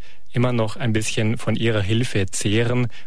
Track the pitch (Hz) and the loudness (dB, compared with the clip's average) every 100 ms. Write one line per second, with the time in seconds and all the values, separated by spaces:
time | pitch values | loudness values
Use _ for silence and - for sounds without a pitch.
0 | - - - - 123 123 110 - 123 110 | -4 -6 -2 0 2 2 0 0 0 0
1 | 110 - 110 117 - 110 117 107 95 110 | 0 0 0 0 0 0 2 2 2 2
2 | 127 104 95 - 104 107 113 123 123 - | 2 0 0 -2 0 2 2 2 0 -2